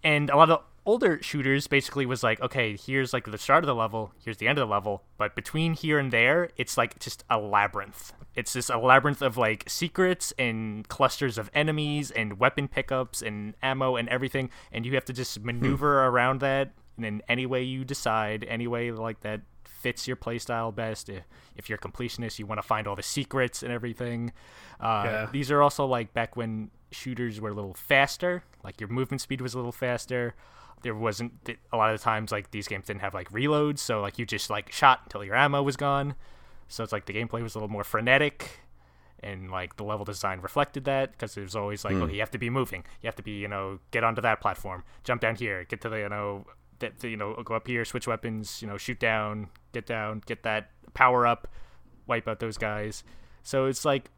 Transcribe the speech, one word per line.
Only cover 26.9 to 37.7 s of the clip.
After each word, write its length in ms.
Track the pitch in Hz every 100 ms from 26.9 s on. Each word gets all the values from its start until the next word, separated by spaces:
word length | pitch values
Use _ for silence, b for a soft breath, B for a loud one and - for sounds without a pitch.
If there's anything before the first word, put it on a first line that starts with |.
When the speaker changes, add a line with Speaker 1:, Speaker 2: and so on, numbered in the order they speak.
Speaker 1:
shooters 500 | - - 120 120 107
were 80 | 107
a 40 |
little 200 | 104 101
faster, 680 | 90 - 135 139 - 180 180 - -
like, 160 | 98 -
your 80 | 104
movement 320 | 117 131 135
speed 200 | - 131
was 140 | 127 123
a 20 |
little 140 | 123
faster. 640 | 120 127 120 - 123 120 - B B B B
There 140 | 123 107
wasn't 480 | 113 101 120 - -
th-, 140 | 117 _
a 40 | 117
lot 160 | 107
of 80 | 110
times, 300 | - 110 110
like, 200 | 107 101
these 160 | 104 101
games 180 | 101 -
didn't 160 | 104
have, 120 | 101
like, 160 | 98 92
reloads, 480 | 104 139 151 151 143
so, 220 | - 113
like, 160 | 101 -
you 60 | 113
just, 240 | 104 -
like, 220 | 104 -
shot 300 | - 135 127 -
until 180 | 101
your 120 | 101 110
ammo 260 | 143 143
was 120 | 139 135
gone. 380 | 143 139 139 139 b b b b b
So 160 | -
it's 80 | 113
like 120 | 107 -
the 80 |
gameplay 280 | 104 117 113
was 120 | 117 113
a 20 |
little 120 | 107